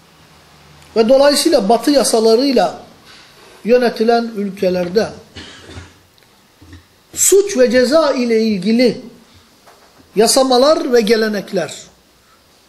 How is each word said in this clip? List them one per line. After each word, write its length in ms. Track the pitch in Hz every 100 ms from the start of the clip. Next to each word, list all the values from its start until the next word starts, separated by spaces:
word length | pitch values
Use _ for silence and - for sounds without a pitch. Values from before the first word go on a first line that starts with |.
| _ _ _ - _ _ - - -
ve 140 | 214 226
dolayısıyla 600 | 269 285 277 330 285 190
Batı 220 | 226 -
yasalarıyla 920 | 277 - 226 226 226 277 233 170 - - - - - - - - -
yönetilen 680 | 196 247 233 226 226 233 233
ülkelerde 720 | 208 202 185 185 180 175 214 160 - - - - - - - - _ _ _ _ _ _ _ - - _ _ _
suç 440 | - - 392 392 254
ve 140 | 233
ceza 400 | 254 247 320 294
ile 300 | 262 240 220
ilgili 600 | 220 196 196 233 240 - - - _ _ _ _ _ _ _ _ _
yasamalar 800 | 180 226 269 262 247 285 330 311
ve 80 | 240
gelenekler 720 | 214 220 220 202 - 185 151 - - _ _ _ _ _ _ _